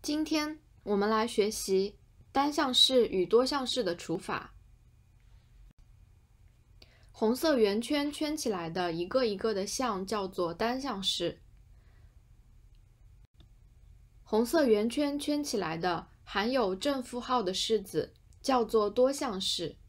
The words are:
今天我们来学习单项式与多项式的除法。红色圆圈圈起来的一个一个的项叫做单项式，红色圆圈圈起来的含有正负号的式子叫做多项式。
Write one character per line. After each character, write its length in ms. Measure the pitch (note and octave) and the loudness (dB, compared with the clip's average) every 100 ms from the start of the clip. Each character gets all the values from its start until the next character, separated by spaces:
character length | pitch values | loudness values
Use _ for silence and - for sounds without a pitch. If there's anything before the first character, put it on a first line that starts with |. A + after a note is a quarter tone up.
今 180 | - D4+ | -4 -4
天 380 | D4+ D#4 D4+ D#4 _ - | -2 -2 -2 -8 _ -16
我 120 | - | -4
们 140 | G3+ G3+ | -2 2
来 180 | A3 A#3 | 0 0
学 240 | A3+ G3+ | 0 0
习 480 | G#3 - F#3+ G3 - - - - | -2 0 0 0 -8 -20 -20 -4
单 220 | C4+ C#4+ | 0 0
项 220 | D4 C#4 | 0 2
式 340 | A#3+ - C4 A3 | 6 6 6 4
与 160 | F#3+ | 2
多 220 | F3 A3+ C4 | 4 4 4
项 200 | D4 B3 | -2 -2
式 160 | B3+ | -2
的 140 | F#3+ F3 | -2 -4
除 220 | - E3 | -6 -6
法。 340 | - E3 - - - - - - _ - - - - - - - - - - - _ _ - _ _ - - - - | -4 -8 -10 -20 -20 -20 -20 -20 _ -20 -20 -20 -20 -20 -20 -20 -20 -20 -20 -20 _ _ -20 _ _ -20 -20 -20 -20
红 240 | - A3 | -2 0
色 220 | B3+ E4 C4+ | 2 2 4
圆 240 | G#3 G#3 | 4 2
圈 320 | A#3+ D4 D4 | 0 -2 -2
圈 240 | D4 D4+ D4+ | -4 -4 -4
起 140 | B3+ | -4
来 180 | F#3+ E3 | -4 -4
的 240 | F3+ F3 | -4 -2
一 140 | E3 F3 | -2 -2
个 180 | C4 | 0
一 100 | A#3+ | 0
个 200 | F#3+ A3+ | -2 -2
的 120 | G3 G3+ | -2 -4
项 380 | - B3+ G3 F#3+ | -4 -4 -4 -4
叫 220 | G#3+ F#3+ | -4 -4
做 240 | F#3 F3 | -4 -4
单 260 | E3+ A3+ C4 | -2 -4 -4
项 240 | C#4 G3+ | -6 -4
式， 380 | F#3+ - E3+ - - - - - - - - - - - - - - - - - - - - _ - - - - - - - - | -4 -2 -4 -6 -20 -20 -20 -20 -20 -20 -20 -20 -20 -20 -20 -20 -20 -20 -20 -20 -20 -20 -20 _ -20 -20 -20 -20 -20 -20 -20 -20
红 220 | - G#3+ | -2 0
色 220 | A#3+ E4+ C4+ | 2 4 4
圆 240 | G#3 A3+ | 4 2
圈 280 | C#4+ C#4+ C#4+ | 0 -2 -2
圈 240 | C#4+ D4 | -2 -2
起 140 | C#4+ A3+ | -2 -4
来 220 | E3+ E3 | -4 -2
的 300 | F3+ E3+ - - | -2 -2 -6 -20
含 300 | - G3+ G#3+ | -6 -2 0
有 240 | C4 G3+ F#3 | 2 0 0
正 260 | C#4+ C4+ | -2 -2
负 160 | B3 A#3+ | -4 -10
号 240 | A#3 B3+ | -2 0
的 120 | F#3 | 0
式 260 | F#3+ - A3 | -2 0 -2
子 320 | F#3+ D#3 - - - - | 0 -4 -4 -10 -20 -8
叫 200 | - B3+ | 0 2
做 280 | A3 A3+ G#3 | 4 2 2
多 200 | G#3+ C4 | 4 4
项 300 | C#4 C#4 F#3+ | 4 -4 -2
式。 380 | G3 - E3 - | -4 -4 -6 -10